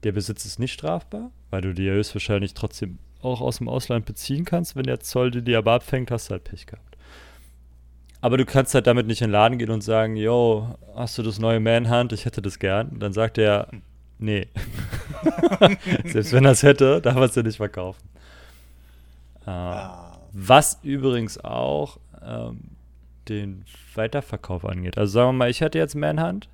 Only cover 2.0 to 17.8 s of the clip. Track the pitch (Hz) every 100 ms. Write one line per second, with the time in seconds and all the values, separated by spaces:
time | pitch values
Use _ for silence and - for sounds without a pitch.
2 | 107 101 - 101 98 - - - 92 90
3 | - - 127 123 127 113 117 127 - 117
4 | 110 104 - 139 175 170 170 135 131 123
5 | - 127 127 120 120 117 110 120 - 131
6 | 123 117 - 92 - - - - - -
7 | - - - - - - - - - -
8 | - - 120 127 127 139 131 135 120 120
9 | 110 113 113 104 113 123 110 110 104 110
10 | 110 110 107 120 120 107 113 - - 104
11 | 123 - 110 104 113 113 110 117 117 120
12 | 123 113 123 - 98 - 98 95 135 120
13 | 104 98 113 - 107 101 - 101 - -
14 | - - 107 104 - - - - - -
15 | - - - - 339 190 190 202 185 147
16 | 113 113 101 123 135 123 143 139 135 151
17 | 123 127 131 123 113 107 104 -